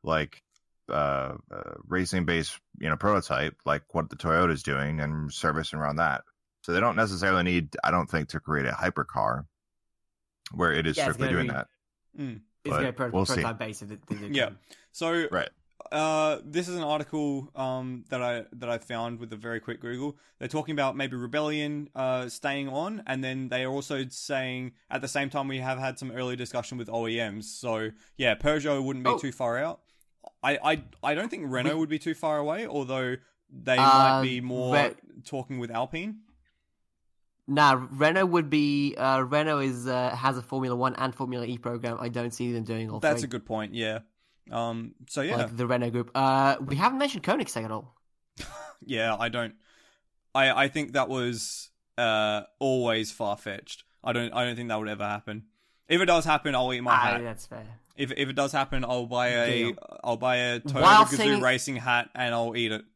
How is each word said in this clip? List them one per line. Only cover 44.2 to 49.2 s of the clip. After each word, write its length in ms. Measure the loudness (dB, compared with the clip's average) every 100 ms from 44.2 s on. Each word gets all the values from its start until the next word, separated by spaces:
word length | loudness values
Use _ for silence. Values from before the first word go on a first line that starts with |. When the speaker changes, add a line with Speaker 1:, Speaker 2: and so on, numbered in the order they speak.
| _ _ -8
Speaker 3:
Um, 440 | -4 -4 -6 -10 -16 -8
so 100 | -4
yeah. 160 | -2 -2
Speaker 2:
Like 180 | -2 -2
the 100 | 0
Renault 240 | 0 0
group. 200 | -2 -2
Uh, 420 | 2 4 6 4 2
we 160 | -2 2
haven't 220 | 2 2
mentioned 240 | -2 -2
Koenigsegg 420 | 0 0 0 -4
at 60 | -6
all. 240 | -8 -10 _ _ _ _ -16
Speaker 3:
<laughs> 80 | -14 -14 -16 -18 -6
Yeah, 280 | 0 0
I 100 | 0